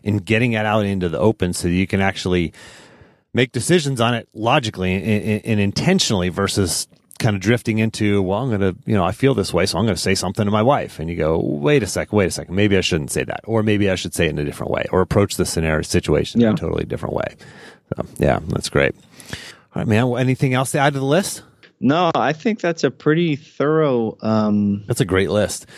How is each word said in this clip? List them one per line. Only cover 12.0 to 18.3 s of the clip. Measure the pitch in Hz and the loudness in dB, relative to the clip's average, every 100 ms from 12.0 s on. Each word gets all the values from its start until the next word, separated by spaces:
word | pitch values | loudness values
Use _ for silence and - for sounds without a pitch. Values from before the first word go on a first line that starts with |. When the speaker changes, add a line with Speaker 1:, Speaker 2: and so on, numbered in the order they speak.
| 78 104 | 0 2
Speaker 1:
wait | 87 | 0
a | |
second. | 78 76 | -2 -6
Maybe | 92 104 95 | 0 2 2
I | |
shouldn't | - 82 67 | 2 -2 -2
say | 78 | -4
that. | - - | -4 -6
Or | - 110 | -4 0
maybe | 107 104 98 | 2 2 2
I | |
should | 92 87 | 0 -4
say | - 82 | 0 0
it | |
in | 73 | 0
a | |
different | 73 - - | -4 -6 -4
way | - - | -4 0
or | 90 | 0
approach | 90 104 101 - | 2 2 2 0
the | 82 | -2
scenario, | 87 80 78 | 0 0 -2
situation | - 110 - 73 73 117 | 0 0 2 0 0 2
in | 113 | 2
Speaker 2:
Yeah. | |
Speaker 1:
a | 85 | 2
totally | 82 50 | -2 -4
different | - - - | -4 -6 -6
way." | - - - - - - - - - | -4 -6 -10 -20 -20 -20 -16 -10 -8
So, | - - | -8 -2
yeah, | 71 | 0